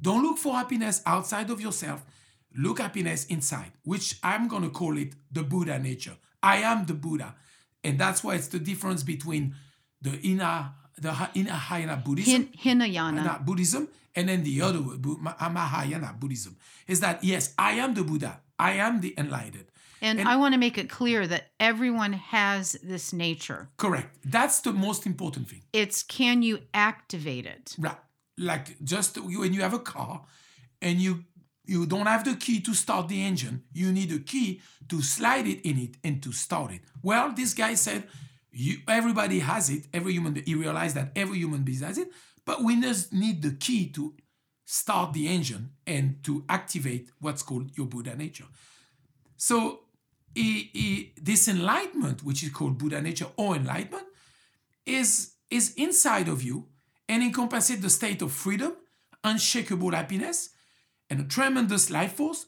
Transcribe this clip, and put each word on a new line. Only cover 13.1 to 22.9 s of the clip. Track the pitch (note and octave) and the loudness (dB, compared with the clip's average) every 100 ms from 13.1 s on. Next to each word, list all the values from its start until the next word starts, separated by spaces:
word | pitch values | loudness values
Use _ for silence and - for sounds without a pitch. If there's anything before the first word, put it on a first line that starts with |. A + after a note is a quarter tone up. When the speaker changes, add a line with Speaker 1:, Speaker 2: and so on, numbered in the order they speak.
| D3+ | 0
Speaker 1:
Hina | E3 D3 | 0 0
Buddhism, | C#3 F#3 F3+ C4 D4+ - _ | 0 2 2 2 -2 -8 _
and | F3 F#3 | -2 0
then | F#3 | 2
the | D3 C#3 | 2 2
other | F#3 E3+ | 2 2
word, | C3 C3 | -2 -4
Bu-, | C3 D#3+ | -4 -4
Ma-, | D#3 - E3 | -6 -4 -4
Mahayana | F3 D#3 D#3+ C#3+ D#3+ C#3+ A2 | -2 -2 -2 -2 -4 -6 -6
Buddhism, | C3+ B2 F#2 - - - - | -6 -6 -8 -16 -20 -14 -2
is | F#3 | 2
that, | F#3 E3+ | 2 2
yes, | F#3 F3+ C#3 - | 0 0 0 0
I | G3+ A3 | 2 2
am | C4+ | 0
the | G#3 | 0
Buddha. | D#3+ D#3 B2 - _ - | 0 -2 -4 -8 _ 0
I | F3+ | 2
am | G3 G#3+ A#3 | 2 2 0
the | F3+ - | -2 -4
enlightened. | D3 C3 G#2+ G2+ - _ - - | -4 -4 -6 -12 -18 _ -20 -4
Speaker 2:
And | A3 A3 | 0 2
Speaker 1:
And | G#3 | 4
Speaker 2:
I | B3+ | 4
wanna | C#4 C4 | 6 6
make | A#3+ A3+ | 4 2
it | - | -4
clear | - A#3+ A3+ F3 | -2 2 2 2
that | E3+ - - | -2 -4 2
everyone | A3 A3+ B3 A#3 G#3 | 2 4 2 2 0
has | F#3+ - A3 G3+ G3 F#3 - | -2 -2 2 2 2 -2 -6
this | F3+ | -6